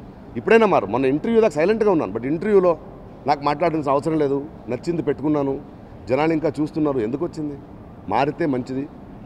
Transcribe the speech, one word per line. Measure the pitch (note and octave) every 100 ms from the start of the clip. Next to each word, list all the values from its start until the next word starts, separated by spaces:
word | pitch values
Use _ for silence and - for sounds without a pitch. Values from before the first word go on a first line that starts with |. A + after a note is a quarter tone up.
| - - - A#2
ఇప్పుడైనా | F3+ A3+ G#3
మారు. | C#3 G2
మొన్న | A#2+ C3
interview | D3 A3+ A3+
దాకా | G#3+
సైలెంట్గా | D3+ F3 A3 G#3
ఉన్నాను, | E3 G2+
but | A2+ B2+
ఇంటర్వ్యూలో | D#3+ G#3+ G3+ F3+ D#3+ - - - - B2
నాకు | D3
మాట్లాడాల్సిన | C#3+ D3 E3+ D#3 C#3
అవసరం | C#3 D#3+ D#3+
లేదు, | C#3+ C#3 D3+ - -
నచ్చింది | B2 E3+ E3+
పెట్టుకున్నాను, | C#3+ B2 D3+ D3 C#3 C#3 - - - - -
జనాలు | C3 D#3+
ఇంకా | D#3 D#3 C3
చూస్తున్నారు, | D3+ D#3+ D3 C3
ఎందుకు | A2 C#3 E3+
వచ్చింది? | D#3+ D3+ C#3 - - - - -
మారితే | A2 C#3+ C#3+ E3
మంచిది, | B2+ B2 C3 D3 - - -